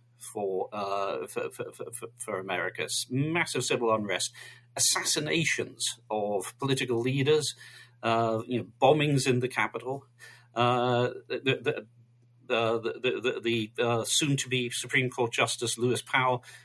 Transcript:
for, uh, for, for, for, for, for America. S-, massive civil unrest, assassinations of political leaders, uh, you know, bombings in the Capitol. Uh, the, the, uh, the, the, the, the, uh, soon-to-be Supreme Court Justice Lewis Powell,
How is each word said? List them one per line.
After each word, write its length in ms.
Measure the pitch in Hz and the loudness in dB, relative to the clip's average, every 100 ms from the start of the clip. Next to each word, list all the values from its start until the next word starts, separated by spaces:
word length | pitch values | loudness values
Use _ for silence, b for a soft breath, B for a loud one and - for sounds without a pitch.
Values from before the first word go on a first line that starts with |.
| _ - | _ -16
for, 500 | - 107 101 95 - | -10 -4 -2 -2 -2
uh, 540 | 104 98 98 98 - 101 | -4 -2 -2 -2 -4 -6
for, 220 | - - | -6 -6
for, 200 | - 90 | -6 -10
for, 180 | - - | -10 -10
for, 160 | - 113 - | -10 -12 -10
for 220 | - 95 | -6 -6
America. 440 | 95 92 92 - | -4 -2 -2 -4
S-, 220 | 78 - - | -4 -4 -2
massive 540 | 131 151 170 156 135 | -2 0 0 -2 -2
civil 300 | - 120 117 | -2 0 2
unrest, 380 | 110 101 90 - - B B B | 2 0 -2 -4 -6 B B B
assassinations 1300 | - - 180 175 156 151 165 156 - - - - - - | 2 4 4 2 0 2 0 2 0 -4 -4 -6 -6 -4
of 480 | 107 104 101 - - | -2 0 -2 -4 -4
political 400 | 135 131 123 117 | 0 0 0 0
leaders, 540 | 127 139 135 151 - - B B B B | 0 2 4 4 2 -6 B B B B
uh, 380 | 117 113 113 113 113 | 0 2 2 0 -2
you 120 | 123 | -4
know, 80 | - - | -4 2
bombings 440 | 135 151 147 139 131 | 6 6 4 2 2
in 140 | 123 | 2
the 80 | 123 | 0
Capitol. 560 | - 107 113 127 135 - - B B B | 0 -2 -4 -8 -8 -10 -20 B B B
Uh, 560 | 113 120 123 123 120 123 - - | 0 2 4 4 2 2 -2 -8
the, 580 | 123 135 131 143 - - - - _ _ _ - | -2 0 0 0 -4 -6 -18 -20 _ _ _ -2
the, 60 | |
uh, 240 | 117 113 117 | 2 2 0
the, 140 | 110 - | -2 -2
the, 180 | 123 - | -2 0
the, 500 | 120 - 113 117 107 - | -2 -2 0 0 -2 0
the, 80 | |
uh, 200 | 117 117 | 0 2
soon-to-be 680 | 110 - 151 139 127 127 120 | 0 0 2 0 0 -2 -2
Supreme 400 | - 127 135 127 | -6 -2 0 0
Court 200 | - 117 | 0 0
Justice 480 | - 120 - 113 - | 2 0 0 -2 0
Lewis 240 | 123 110 | 0 0
Powell, 400 | - 139 127 127 - B | 0 0 2 0 -4 B